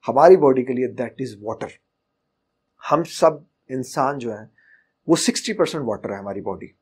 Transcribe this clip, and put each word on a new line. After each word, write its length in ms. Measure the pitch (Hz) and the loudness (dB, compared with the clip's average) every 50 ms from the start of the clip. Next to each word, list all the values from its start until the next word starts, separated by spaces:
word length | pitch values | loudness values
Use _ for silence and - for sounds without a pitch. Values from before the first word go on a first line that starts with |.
| - | -6
हमारी 320 | - 113 135 156 175 185 | -2 4 6 8 8 8
बॉडी 260 | 175 147 135 131 131 | 8 6 4 4 2
के 100 | 120 131 | 0 -2
लिए, 160 | 127 123 127 117 107 | -2 -2 -4 -4 -4
that 300 | 117 123 110 - - 131 | -8 -8 -8 -8 -10 -10
is 100 | 120 107 98 | -10 -10 -12
water। 280 | 104 107 110 - 110 95 - _ _ _ _ _ _ _ _ _ _ _ _ _ _ _ _ _ _ _ _ _ | -10 -10 -8 -8 -10 -12 -14 _ _ _ _ _ _ _ _ _ _ _ _ _ _ _ _ _ _ _ _ _
हम 200 | - - 131 156 170 | -2 0 0 0 0
सब 400 | - - - 175 160 156 147 - _ _ _ _ _ | -6 -2 2 2 2 2 0 -16 _ _ _ _ _
इंसान 480 | 131 131 127 - - 160 135 135 143 139 | -8 -8 -8 -6 -4 -2 -2 -2 -2 -4
जो 140 | 117 117 | -8 -8
हैं 180 | 107 104 110 107 _ _ _ _ _ _ _ _ _ _ _ - | -10 -10 -14 -20 _ _ _ _ _ _ _ _ _ _ _ 0
वो 80 | 165 | 0
सिक्सटी 360 | 160 - - 233 - - 233 | 2 2 -2 -2 -2 -6 -6
परसेंट 320 | 214 - 175 - - 160 135 | -2 -2 -2 -2 -2 -6 -4
वाटर 260 | 113 104 95 - 98 | -6 -6 -6 -6 -10
है 60 | 101 98 | -10 -8
हमारी 220 | 101 101 98 101 | -8 -10 -10 -8
बॉडी 320 | 87 101 95 90 - - _ _ | -8 -8 -8 -8 -12 -20 _ _